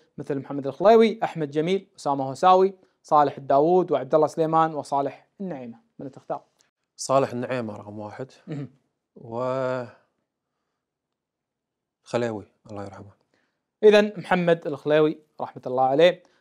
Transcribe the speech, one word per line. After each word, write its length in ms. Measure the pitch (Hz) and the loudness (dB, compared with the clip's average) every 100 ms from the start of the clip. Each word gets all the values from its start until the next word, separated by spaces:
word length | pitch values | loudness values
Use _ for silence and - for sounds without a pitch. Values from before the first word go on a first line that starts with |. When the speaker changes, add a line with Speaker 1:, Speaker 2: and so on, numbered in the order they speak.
| _ - | _ -16
Speaker 1:
مثل 200 | 139 139 | -8 -8
محمد 280 | 135 143 135 | -8 -8 -8
الخليوي، 520 | 131 190 226 226 - | 0 6 6 6 2
أحمد 260 | - 165 151 | -6 -6 -6
جميل، 380 | 147 160 190 190 - | -4 -2 -4 -6 -10
أسامة 320 | 147 139 135 | -4 -4 -4
هوساوي، 460 | 135 180 185 190 190 _ _ | 0 4 6 4 0 _ _
صالح 340 | - 151 143 143 | 0 4 4 0
الداوود، 540 | 139 139 156 180 180 | 0 2 4 2 2
وعبد 240 | 139 135 | -2 0
الله 120 | 156 147 | 2 2
سليمان، 480 | 156 156 160 160 | 0 0 2 0
وصالح 540 | 151 135 143 139 - _ - | -2 -4 -4 -4 -8 _ -14
النعيمة. 380 | 190 143 123 117 _ - | -12 -12 -14 -18 _ -18
من 120 | 143 | -18
تختار؟ 320 | 156 - 151 - _ _ _ _ - | -16 -12 -12 -12 _ _ _ _ -14
Speaker 2:
صالح 340 | - 135 127 | 0 0 0
النعيمة 460 | 120 120 127 110 104 | -4 -6 -6 -8 -12
رقم 220 | 104 104 | -16 -14
واحد. 320 | 104 104 135 _ - | -14 -14 -16 _ -14
Speaker 1:
مهم. 240 | 147 131 _ _ _ _ - | -12 -12 _ _ _ _ -20
Speaker 2:
و 680 | 117 113 127 131 127 127 120 - _ _ _ _ _ _ _ _ _ _ _ _ _ _ _ _ _ _ _ _ | -12 -8 -4 -4 -4 -6 -10 -16 _ _ _ _ _ _ _ _ _ _ _ _ _ _ _ _ _ _ _ _
خليوي، 420 | - 120 120 107 92 _ - | -8 -6 -4 -8 -14 _ -18
الله 140 | 101 | -16
يرحمه. 260 | 101 101 101 _ _ _ _ _ _ _ | -16 -18 -20 _ _ _ _ _ _ _
Speaker 1:
إذا 180 | 214 208 | 6 6
محمد 640 | 208 202 - 180 170 165 165 | 4 -4 -2 0 2 0 -2
الخليوي 520 | 139 151 151 156 160 _ - | -8 0 2 2 0 _ -12
رحمة 220 | 123 - 127 | -12 -10 -6
الله 180 | 127 | -2
عليه، 380 | 131 139 175 175 _ _ | 0 4 4 2 _ _